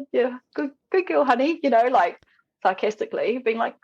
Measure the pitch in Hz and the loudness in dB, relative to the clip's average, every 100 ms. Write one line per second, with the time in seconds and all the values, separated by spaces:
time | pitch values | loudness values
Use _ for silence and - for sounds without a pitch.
0 | 277 254 247 247 _ - 294 - _ 381 | -2 -2 -2 -4 _ -8 -8 -8 _ -2
1 | 359 320 277 240 277 330 277 240 247 254 | 0 0 2 2 2 0 2 2 2 2
2 | 180 - _ _ _ _ 196 185 208 214 | 0 -2 _ _ _ _ -2 0 -2 -4
3 | 226 156 147 247 247 226 233 - | -6 -4 -2 -2 -2 -2 -4 -6